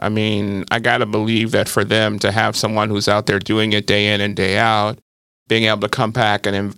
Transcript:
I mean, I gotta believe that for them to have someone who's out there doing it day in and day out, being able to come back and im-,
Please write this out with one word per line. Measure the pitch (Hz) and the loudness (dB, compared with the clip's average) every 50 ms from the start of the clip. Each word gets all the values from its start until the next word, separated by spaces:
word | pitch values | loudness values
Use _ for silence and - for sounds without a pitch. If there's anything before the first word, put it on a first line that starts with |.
I | - 104 | -4 -2
mean, | 107 107 107 107 107 101 104 101 101 98 87 - | -2 0 0 0 0 -2 -2 -4 -4 -6 -4 -2
I | - 117 | -2 0
gotta | 113 123 120 123 120 | 0 2 0 0 0
believe | 104 104 107 107 113 113 110 113 110 | 0 -2 -2 0 0 0 0 0 2
that | 107 101 98 - | 0 0 0 0
for | - 110 101 | 0 -2 0
them | 104 110 110 110 107 107 98 | 2 2 2 2 0 0 0
to | - 101 | -2 0
have | 101 110 110 110 107 | 0 0 0 0 0
someone | - - 107 110 107 107 107 | -2 -2 -2 -2 -2 -2 0
who's | 104 101 101 - | -2 -2 0 0
out | 104 104 107 | 0 0 0
there | - 104 98 | 0 -2 -2
doing | - - 110 110 110 110 | 0 0 0 0 0 2
it | 104 104 104 | 0 0 0
day | - 101 104 104 104 | 2 2 2 2 2
in | 104 101 | 0 0
and | 101 104 101 | 0 -2 -2
day | 101 95 95 95 104 | 0 0 0 2 2
out, | 117 113 110 107 104 107 110 - _ _ _ _ _ _ _ _ _ - | 2 2 2 2 0 -2 -4 -6 _ _ _ _ _ _ _ _ _ -2
being | 110 113 113 | 0 2 2
able | 110 107 101 | 2 0 0
to | 104 107 | -2 -2
come | - - 123 110 | -2 0 -2 0
back | 110 131 113 104 104 104 - | 0 0 2 2 0 0 0
and | 104 101 | -2 -2
im-, | 98 101 98 - | -2 -2 -4 -6